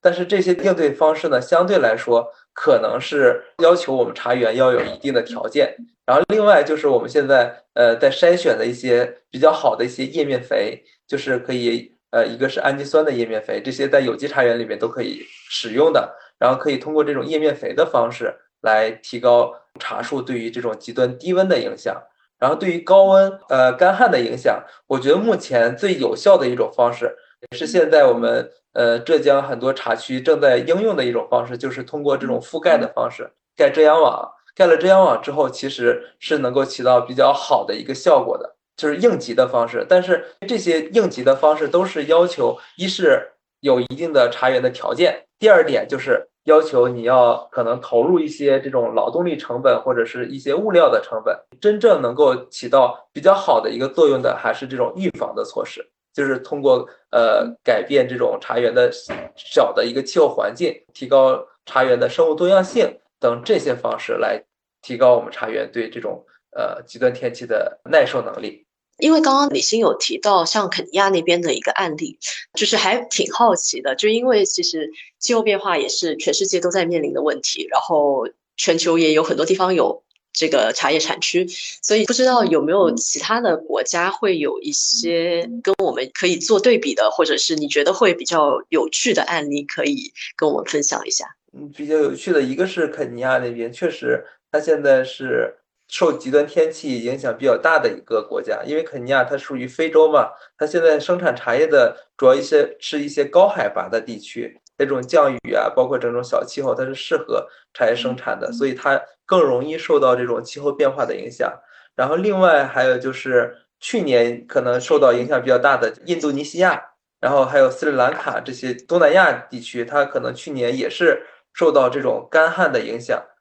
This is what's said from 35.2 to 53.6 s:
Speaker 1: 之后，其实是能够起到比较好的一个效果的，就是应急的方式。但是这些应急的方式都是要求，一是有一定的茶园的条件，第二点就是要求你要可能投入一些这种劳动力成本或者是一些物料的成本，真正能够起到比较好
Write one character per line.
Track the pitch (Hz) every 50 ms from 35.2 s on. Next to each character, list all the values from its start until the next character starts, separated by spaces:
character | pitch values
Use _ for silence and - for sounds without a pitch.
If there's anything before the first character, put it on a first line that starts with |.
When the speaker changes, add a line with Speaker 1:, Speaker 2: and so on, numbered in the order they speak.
Speaker 1:
之 | - -
后， | 139 147 143 127
其 | - - - 135
实 | 135 - 123 120 120 - - - _ _
是 | - - 160 147
能 | 131 123
够 | 123 139 135
起 | 135 - - 127
到 | 127 127 123
比 | 117 - 127
较 | 131 131 135
好 | 139 - - - 143 113 -
的 | - 107
一 | 107
个 | - - 135
效 | - - 180 156 135
果 | 113 - - -
的， | - - _ _ _ _ _
就 | - - 151
是 | 147 170
应 | 190 240 196 143
急 | - 123 117
的 | 123 127 123
方 | 127 120 117
式。 | 117 - 113 - -
但 | 185 180 180
是 | 175 175 170 - - - _ -
这 | 196 247 214
些 | 175 175 170 160 156 160
应 | 190 226 208 185
急 | - 131 123
的 | 131 135
方 | 135 - 151 156
式 | 156 156
都 | 139 - 175 190
是 | 185 - 160 143
要 | 143 160 170 175 180
求， | 175 - 123 120 120 - - - _
一 | - 180
是 | 190 185 - 185 156 135 - - - _ _ _ _ _ _
有 | - 139 131 123
一 | 123
定 | 123 139 139 170 165
的 | 151 139 123 120
茶 | 120 - - 131
园 | 131 127
的 | 127 127
条 | 123 - - - 120
件， | 127 175 170 - - - _ _ _
第 | 208 220
二 | 202 180 160
点 | 156 135 113 101 -
就 | 139 131
是 | - 139 120 - - _ _ _ _
要 | 156 156 156
求 | 156 156 - 123 123 127
你 | 123 120 113
要 | 117 127 127 123 120 113 - - - -
可 | 131 117
能 | 113 120 123
投 | - - - 117 123
入 | 160 185 170
一 | 156 147
些 | 151 - 143 143 135 -
这 | 139 139
种 | 131 127 117 113 113
劳 | 110 101 113
动 | - 165 180
力 | 175 156 143
成 | - - 120 123
本 | 131 135 120 120
或 | - 131 127
者 | 120 113
是 | 117 - 123 123
一 | - 135 135
些 | 127 139 139
物 | 170 208 214
料 | 190 175 165 135
的 | 113 107
成 | - - 120 110 107
本， | 113 - - _ _ - _
真 | - 208 208 214
正 | 226 226 196 156
能 | 123 120 123
够 | 135 151 135 131 127 - _
起 | - - - 123
到 | 127 135 127 120 120 - - _ _
比 | 143
较 | 139 185 196
好 | 196 190 - 139 113